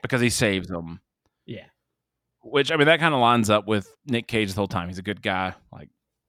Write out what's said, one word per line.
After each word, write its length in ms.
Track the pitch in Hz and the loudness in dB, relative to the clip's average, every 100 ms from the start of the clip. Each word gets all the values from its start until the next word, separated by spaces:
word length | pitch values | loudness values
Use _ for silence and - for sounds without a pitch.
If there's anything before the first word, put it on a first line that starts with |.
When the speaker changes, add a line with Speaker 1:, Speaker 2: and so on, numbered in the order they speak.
Speaker 1:
Because 200 | - 127 | -4 0
he 80 | 120 | 0
saves 400 | - 117 95 90 | 2 0 0 -4
them. 320 | 87 82 85 _ _ _ _ - | -8 -10 -14 _ _ _ _ -18
Speaker 2:
Yeah. 200 | - - _ _ _ _ _ _ _ | -18 -18 _ _ _ _ _ _ _
Speaker 1:
Which, 300 | 117 143 139 | -4 -2 0
I 60 | 160 | 2
mean, 100 | 147 | 4
that 120 | 160 | 4
kinda 180 | 165 139 | 4 4
lines 320 | 117 120 104 | 4 4 4
up 160 | 107 101 | 2 2
with 260 | 104 - _ - | -4 -4 _ -6
Nick 200 | 120 - | -6 -2
Cage 220 | 113 101 | -2 -2
the 20 | 95 | -2
whole 60 | 98 | -4
time. 200 | 95 87 | -4 -8
He's 100 | 92 | -8
a 60 | |
good 180 | 95 92 | -8 -6
guy. 340 | 107 95 92 - _ | -4 -4 -4 -8 _
Like, 160 | - - _ _ _ | -20 -20 _ _ _